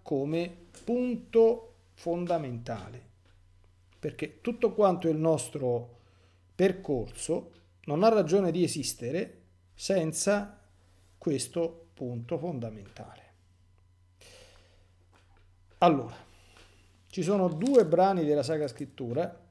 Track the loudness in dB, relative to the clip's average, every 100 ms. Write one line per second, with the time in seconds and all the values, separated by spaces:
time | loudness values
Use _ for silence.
0 | -4 -2 0 -2 -4 -10 -20 -14 -4 -2
1 | -2 -4 2 6 6 4 -6 -20 _ -10
2 | -6 -4 -2 -2 -4 -8 -8 -10 -10 -18
3 | -20 _ _ -20 -20 -20 _ _ _ _
4 | -12 -8 -10 -8 -8 0 0 4 4 4
5 | 0 2 2 2 -2 -4 -2 -2 -4 -16
6 | _ _ _ _ _ 0 0 0 -4 -4
7 | -4 -10 -6 -6 -6 -20 _ _ -6 2
8 | 4 4 2 2 2 0 0 -2 -8 -8
9 | -6 -4 -6 -12 _ _ _ -10 -2 0
10 | 0 -2 0 0 -4 -16 _ _ _ _
11 | _ _ -4 -2 -4 -4 -4 -6 -20 -12
12 | -10 -8 -6 -6 -4 -6 -8 -12 -18 -18
13 | -20 -20 -20 _ _ _ _ _ _ _
14 | _ _ -20 -20 -20 -20 _ _ _ _
15 | _ _ _ _ _ _ _ 4 4 4
16 | -2 -14 -20 -20 -20 -20 -20 -20 _ _
17 | _ -6 0 2 2 0 6 6 8 6
18 | 4 4 2 0 0 -2 -4 -6 -14 -10
19 | -6 -4 -4 -8 -20